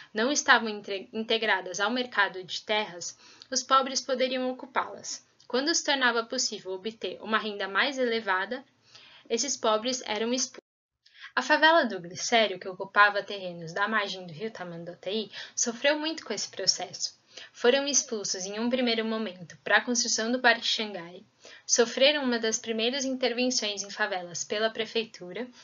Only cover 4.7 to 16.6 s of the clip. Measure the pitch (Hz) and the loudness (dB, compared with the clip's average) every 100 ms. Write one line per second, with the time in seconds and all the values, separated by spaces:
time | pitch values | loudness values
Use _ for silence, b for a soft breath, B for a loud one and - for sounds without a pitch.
4.7 | - - - - - _ _ - 240 294 | -4 -4 -6 -12 -12 _ _ -4 -2 2
5.7 | 320 - 269 247 226 226 254 - 208 185 | 0 2 2 4 2 0 -2 -4 -4 -8
6.7 | 185 208 226 185 - 208 214 214 202 196 | -6 -6 -6 -8 -8 -2 -2 -2 -6 -2
7.7 | 196 254 262 247 226 196 185 196 262 - | 0 0 2 0 0 0 0 0 -6 -10
8.7 | _ B B B B B 233 277 - 226 | _ B B B B B -2 -2 0 2
9.7 | 214 240 254 - 208 226 262 247 - - | 2 2 -4 -4 -4 -2 -2 -2 -8 -20
10.7 | _ _ _ _ B B - 262 302 311 | _ _ _ _ B B -2 2 6 8
11.7 | 330 247 190 170 180 - 233 208 185 196 | 6 4 -2 -10 -8 2 4 4 0 -8
12.7 | 185 196 208 202 202 196 202 180 170 165 | -10 0 6 6 6 -4 -6 -8 -10 -8
13.7 | 190 208 220 202 185 180 151 220 220 180 | -4 0 0 -2 -4 -10 -10 -10 -8 -10
14.7 | 170 170 175 185 220 196 B B B 240 | -10 -12 -10 -6 -4 -6 B B B -4
15.7 | 226 285 302 311 311 - 202 - - | 0 2 2 0 -6 -6 -6 -6 -4